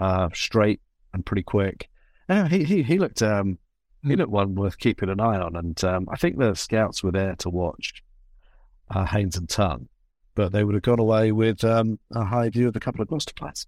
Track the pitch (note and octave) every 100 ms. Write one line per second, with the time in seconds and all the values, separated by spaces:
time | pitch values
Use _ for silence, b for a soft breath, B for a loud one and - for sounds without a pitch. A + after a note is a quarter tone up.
0 | F#2+ F#2 F2 - - A2 G#2 - _ _
1 | _ G2 - G2+ - G#2 G2 - - _
2 | _ _ - G3 E3+ F#3 D3+ G3 A#2 F3+
3 | D#3 - G#2+ G#2 G2 F2+ _ _ _ _
4 | C#3 F#3 E3+ G2+ G2 F#2+ G2+ - A#2+ -
5 | F#2+ G2 A2+ G2+ F2 E2+ E2+ D#2+ F#2 F#2
6 | F#2 - F3 - A#2+ F#2+ - A2 G#2+ -
7 | F#2+ F#2+ F#2+ E2 F2+ F2 E2+ - - -
8 | - - - - _ - - _ _ F#2+
9 | F#2 G#2 G2 F#2 E2+ - F#2+ C2 B1 _
10 | _ _ _ - F#2+ G#2 G#2 G#2 - A#2+
11 | A2 A2 A2 G#2+ A2 G#2 A2+ A2+ A2 G#2+
12 | _ A#2 G2+ A#2+ A#2 A2 B2 A2 - A#2+
13 | A2 D#3+ - - D3 -